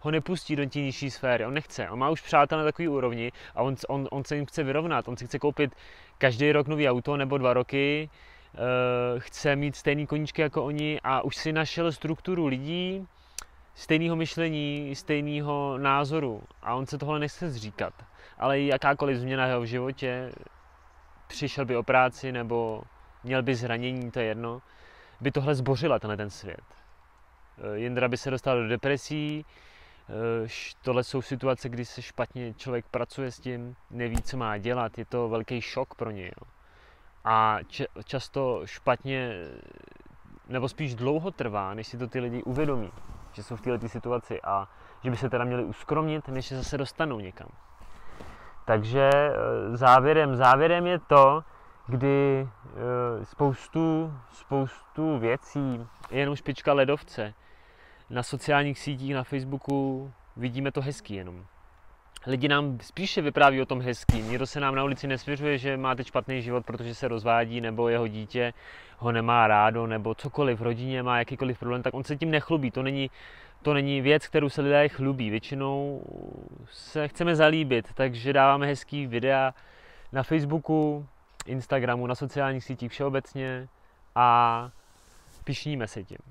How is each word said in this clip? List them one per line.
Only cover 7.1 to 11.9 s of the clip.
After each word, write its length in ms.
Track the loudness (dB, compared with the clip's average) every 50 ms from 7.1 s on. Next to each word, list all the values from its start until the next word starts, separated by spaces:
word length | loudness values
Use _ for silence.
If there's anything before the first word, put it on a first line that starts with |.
| -2
nebo 200 | -2 0 0 0
dva 160 | 2 4 4 4
roky, 560 | 4 2 2 0 0 2 2 0 0 -4 -8
eh, 1120 | -14 -20 -20 -20 -20 -20 -20 -20 -8 -4 -2 0 2 2 2 2 2 2 0 0 -2 -4
chce 360 | -6 -10 -12 -2 0 2 2
mít 200 | 2 0 -2 -4
stejný 320 | -2 0 0 0 0 -2
koníčky 340 | -2 -2 -2 -2 -4 -2 0
jako 240 | -2 0 0 -2 -2
oni 340 | -2 -2 -2 -2 -2 -4 -2 0
a 180 | 0 0 2
už 140 | 0 -2 -4
si 180 | -4 -4 -2 0
našel 380 | 0 -2 -2 -2 -2 -2 -2